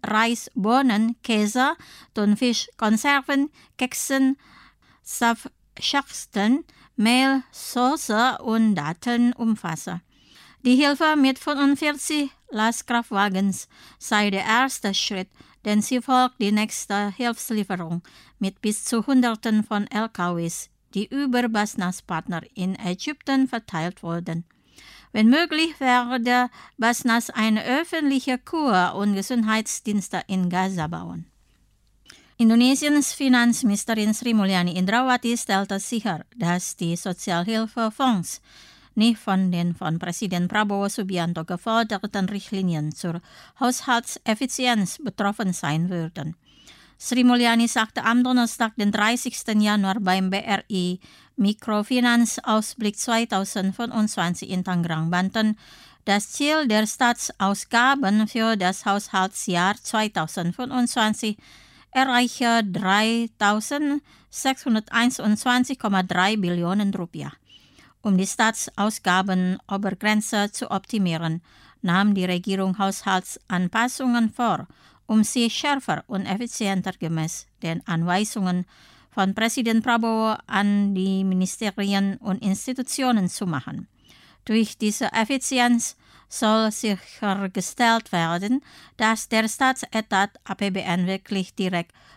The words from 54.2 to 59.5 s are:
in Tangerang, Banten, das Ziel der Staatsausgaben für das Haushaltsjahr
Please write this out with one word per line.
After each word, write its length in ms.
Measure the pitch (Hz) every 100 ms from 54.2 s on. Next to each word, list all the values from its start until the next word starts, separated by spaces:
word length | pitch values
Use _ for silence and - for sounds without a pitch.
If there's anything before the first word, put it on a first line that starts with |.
| 175 175 -
in 140 | 185
Tangerang, 480 | 185 180 170 160 160
Banten, 480 | 180 185 226 220 214 - - - _
das 260 | - 202 -
Ziel 380 | - 294 311 285
der 180 | 214 220
Staatsausgaben 1400 | - 247 240 - - 196 202 - 233 254 277 196 214 214
für 280 | 233 226 220
das 300 | 180 190 -
Haushaltsjahr 880 | 202 - 196 185 - -